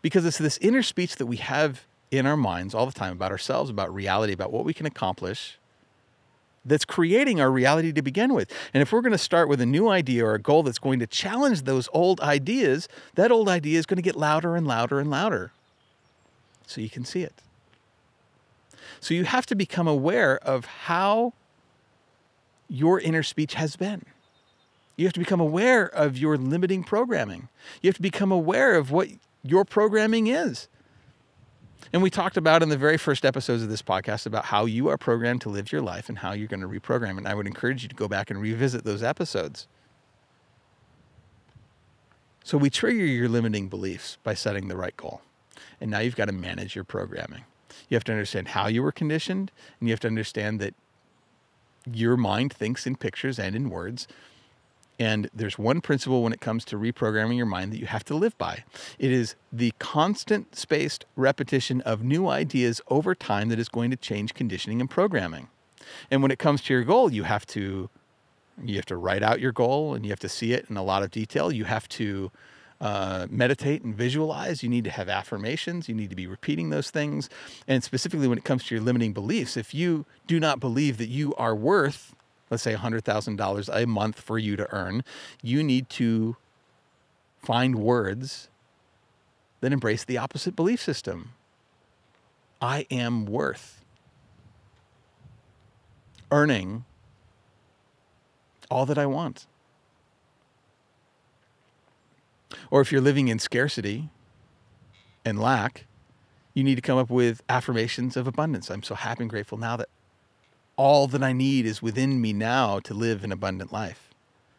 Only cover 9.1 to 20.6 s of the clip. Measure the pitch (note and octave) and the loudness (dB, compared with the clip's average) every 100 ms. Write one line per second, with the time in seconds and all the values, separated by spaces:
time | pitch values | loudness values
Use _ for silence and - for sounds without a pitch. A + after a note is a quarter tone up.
9.1 | G#3 - E3+ D3+ C#3 B2 C#3+ A3 F#3+ C3 | 2 4 4 4 4 4 4 4 2 2
10.1 | A#2+ A2+ G#2+ G#2+ D3+ C#3+ A#2 C#3 C3 A2+ | 2 2 2 4 4 4 -2 0 0 0
11.1 | - F#3+ A3+ C#4+ F#3+ C3 C3 B2 D3+ F3 | -4 -4 2 2 2 2 0 2 2 4
12.1 | F#3 D3 C#3+ C#3 B3+ F#3 C#3 - - - | 2 2 2 2 2 2 2 -2 -18 -6
13.1 | - A3 A#3 G3+ F3 D3 D#3+ D#3 F#3 F3+ | 2 6 6 6 2 2 0 2 0 0
14.1 | C#3+ D3+ D#3 E3+ E3+ D#3 A#2 A#2+ C#3 D3 | 0 2 2 2 0 2 0 2 0 0
15.1 | C#3 G#3+ B2+ G#2+ _ _ _ _ _ _ | 0 0 -2 -4 _ _ _ _ _ _
16.1 | _ _ _ _ _ - - A2 - A#2+ | _ _ _ _ _ -14 -10 -8 -8 -6
17.1 | F3+ F3 _ _ _ _ _ _ _ _ | -4 -6 _ _ _ _ _ _ _ _
18.1 | _ _ _ _ _ _ - - - - | _ _ _ _ _ _ -20 -20 -14 -2
19.1 | E3+ F3+ B3+ - G#3 F#3 - E3 D3 D3 | 0 2 0 0 0 0 2 2 4 4
20.1 | A3+ E3 C3+ D3 C3 | 4 4 4 2 -2